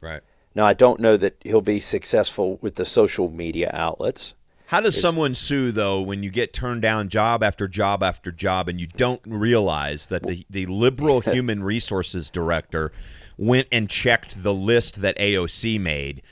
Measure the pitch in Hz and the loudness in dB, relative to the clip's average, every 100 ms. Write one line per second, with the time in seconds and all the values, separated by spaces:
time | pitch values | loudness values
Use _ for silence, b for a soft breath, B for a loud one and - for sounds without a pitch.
0 | 80 80 - _ _ 104 104 98 123 - | -14 -14 -16 _ _ 2 4 6 6 6
1 | 113 104 95 - - 110 101 104 - 98 | 4 4 2 -2 0 2 2 0 0 -2
2 | - 113 101 - 95 95 107 - 90 120 | 0 2 2 0 -2 -2 -6 -4 0 4
3 | 107 - 87 82 82 82 85 80 82 - | 4 2 -4 -4 -6 -2 -2 -2 -4 -4
4 | 123 - - - _ _ - 180 220 - | -6 -6 -10 -12 _ _ -2 0 2 2
5 | 175 165 143 123 - 143 123 107 101 98 | 2 2 0 -2 -2 0 0 0 0 0
6 | 95 98 98 110 113 - 127 120 110 110 | -2 -4 -4 -2 -4 -4 -6 -2 0 0
7 | 101 107 113 117 107 - 98 95 98 98 | 0 0 2 2 0 0 -4 0 0 2
8 | 95 - 92 85 98 92 87 87 85 - | 0 -2 -8 -4 -2 0 -2 -6 -6 -2
9 | 123 127 110 107 113 117 95 76 71 78 | 0 -2 -6 -2 2 4 2 0 -4 -8
10 | - 90 92 87 - 95 90 98 123 127 | -6 -4 -4 -6 -8 -6 -4 2 2 4
11 | 147 131 110 127 123 104 98 113 - 95 | 2 2 2 0 0 -2 -2 -4 -2 -4
12 | 87 90 78 90 82 80 - 82 78 b | -4 -6 -6 -4 -2 -2 -2 -4 -4 b
13 | b b b - 107 127 131 120 104 - | b b b -4 2 2 2 -2 -2 0
14 | 123 117 - 107 101 98 101 117 - 104 | 2 2 0 -4 -2 0 2 2 2 -2
15 | 98 - 101 95 85 - 117 107 87 73 | -2 0 0 0 -2 -4 -4 -2 -2 -4
16 | 69 71 b | -6 -12 b